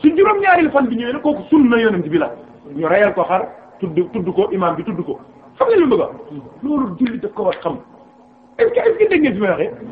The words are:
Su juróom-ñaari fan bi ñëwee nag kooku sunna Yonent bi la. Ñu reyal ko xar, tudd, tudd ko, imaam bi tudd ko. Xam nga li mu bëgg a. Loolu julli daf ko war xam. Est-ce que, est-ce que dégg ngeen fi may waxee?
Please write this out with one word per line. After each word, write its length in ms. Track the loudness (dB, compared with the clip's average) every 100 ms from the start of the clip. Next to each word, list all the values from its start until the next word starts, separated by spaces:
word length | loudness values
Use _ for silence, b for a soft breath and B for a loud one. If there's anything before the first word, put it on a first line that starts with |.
Su 80 | 2 4
juróom-ñaari 540 | 4 4 4 4 4
fan 160 | 2 0
bi 80 | -2
ñëwee 160 | -4
nag 80 | -4
kooku 220 | -2 -4 2
sunna 280 | 4 4 4
Yonent 280 | 2 0 -2
bi 100 | -2
la. 140 | -2 -6 -18 -20 -14 -6
Ñu 100 | 0
reyal 260 | 2 2
ko 100 | 0
xar, 240 | -2 -2 -4 -12 -20 -10
tudd, 320 | -4 -2 -2
tudd 220 | -4 -4
ko, 160 | -2 -2
imaam 240 | 0 -2 -2
bi 80 |
tudd 180 | -6 -8 -8
ko. 140 | -10 -14 -20 -20 -2
Xam 100 | 2
nga 80 | 2
li 80 | 2
mu 40 | 2
bëgg 60 |
a. 80 | -2 -8 -18 -18 -18 -12
Loolu 320 | -6 -4 -4 -2
julli 220 | -4 -4
daf 140 | -8
ko 100 | -4
war 120 | -4 -4
xam. 180 | -6 -8 -12 -20 -20 _ _ _ _ -2
Est-ce 120 | 0
que, 60 | 2
est-ce 180 | 0 2
que 120 | 2
dégg 120 | 2
ngeen 100 | 2 0
fi 40 |
may 80 | -2
waxee? 220 | 0 -4 -6 -14